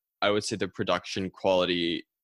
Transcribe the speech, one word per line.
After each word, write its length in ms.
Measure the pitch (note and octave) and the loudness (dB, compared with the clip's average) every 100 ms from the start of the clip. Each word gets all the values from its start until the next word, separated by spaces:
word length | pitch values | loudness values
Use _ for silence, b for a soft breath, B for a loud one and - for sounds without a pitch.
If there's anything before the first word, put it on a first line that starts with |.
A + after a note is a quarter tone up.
| _ - | _ -2
I 80 | G2+ | 0
would 140 | G#2 | 2
say 120 | - G2+ | 0 -4
the 120 | G2 | -4
production 600 | - F#2+ F2 - - F#2+ | -4 0 0 -2 -6 -6
quality 760 | - G2+ F#2 F2+ F2+ E2+ D#2+ - _ | -2 2 2 2 2 0 -2 -8 _